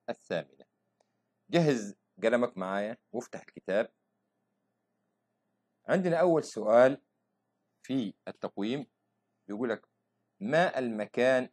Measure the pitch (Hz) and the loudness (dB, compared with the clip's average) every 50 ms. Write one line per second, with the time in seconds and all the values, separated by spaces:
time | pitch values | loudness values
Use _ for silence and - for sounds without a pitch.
0 | _ - 123 - _ - 87 82 - - _ - - _ _ _ _ _ _ _ | _ -12 -12 -12 _ -8 -6 -6 -6 -8 _ -20 -20 _ _ _ _ _ _ _
1 | _ _ _ _ _ _ _ _ _ - - 170 165 147 131 113 101 101 - _ | _ _ _ _ _ _ _ _ _ -2 0 2 2 2 2 0 -2 -8 -14 _
2 | _ _ _ - 110 113 120 120 123 120 - 92 92 95 98 101 104 110 123 - | _ _ _ -2 0 0 2 2 0 -2 -4 -6 -8 -6 -4 -6 -6 -6 -10 -14
3 | _ _ - 120 117 - - - - - - - - 92 95 107 123 - _ _ | _ _ -12 -12 -10 -12 -14 -18 -18 -18 -20 -12 -6 -2 -2 -2 -2 -4 _ _
4 | _ _ _ _ _ _ _ _ _ _ _ _ _ _ _ _ _ _ _ _ | _ _ _ _ _ _ _ _ _ _ _ _ _ _ _ _ _ _ _ _
5 | _ _ _ _ _ _ _ _ _ _ _ _ _ _ _ _ _ - 151 190 | _ _ _ _ _ _ _ _ _ _ _ _ _ _ _ _ _ -2 0 0
6 | 180 175 165 160 180 175 160 151 147 - - 110 104 107 113 120 127 135 143 - | 2 2 2 2 4 4 4 2 0 -2 -6 -4 2 4 6 8 8 6 4 0
7 | _ _ _ _ _ _ _ _ _ _ _ _ _ _ _ _ - - 131 135 | _ _ _ _ _ _ _ _ _ _ _ _ _ _ _ _ -8 -6 -4 -4
8 | 110 95 - _ - 95 - _ - 92 - 101 101 113 131 151 240 - _ _ | -4 -6 -8 _ -16 -16 -12 _ -10 -10 -6 -6 -4 -4 -4 -6 -8 -12 _ _
9 | _ _ _ _ _ _ _ _ _ 98 104 107 123 113 107 - _ _ _ _ | _ _ _ _ _ _ _ _ _ -12 -8 -6 -4 -4 -4 -6 _ _ _ _
10 | _ _ _ _ _ _ _ - 98 117 151 165 180 160 - 131 127 117 110 104 | _ _ _ _ _ _ _ -12 -6 -2 0 2 0 0 0 -4 -4 -4 -4 -6
11 | 104 - - 120 123 131 131 127 127 - | -8 -6 -2 0 2 2 2 0 -2 -4